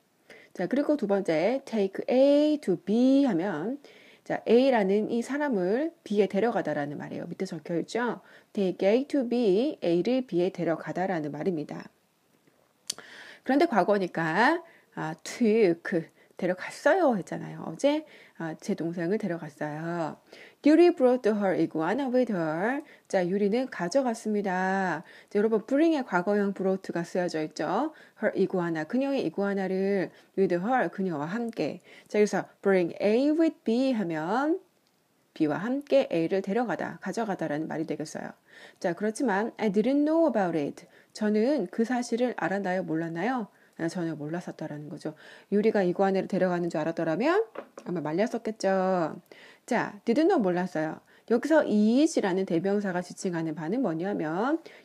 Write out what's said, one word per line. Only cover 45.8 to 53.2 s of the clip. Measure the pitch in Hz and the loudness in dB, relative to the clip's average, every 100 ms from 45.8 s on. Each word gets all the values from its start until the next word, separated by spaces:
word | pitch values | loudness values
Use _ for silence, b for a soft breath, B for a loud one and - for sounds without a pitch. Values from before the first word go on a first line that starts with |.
이구아나를 | 180 175 196 190 - | 2 2 2 2 0
데려가는 | 190 185 175 175 | 0 0 0 -2
줄 | 170 | -2
알았더라면 | 151 165 165 160 269 370 453 - - - | -4 -2 -2 0 2 2 0 -8 -16 -16
아마 | - 175 | -8 -6
말렸었겠죠. | 147 160 233 240 - 220 190 190 185 185 156 175 - B B B - | -4 -2 -2 -2 -6 -4 0 2 2 0 -2 -6 -16 B B B -4
자, | 226 - 208 | -2 -2 -4
didn't | - 233 320 | 0 2 4
know, | 370 | 4
몰랐어요. | 190 175 185 156 156 160 b b - | 2 0 -2 -2 -4 -6 b b -2
여기서 | 233 285 311 | -2 4 4
is라는 | - 208 214 247 320 277 202 185 | 4 4 4 4 4 2 0 0
대명사가 | 196 165 190 202 202 180 | 0 0 0 0 -2 -4
지칭하는 | 180 185 | -6 -8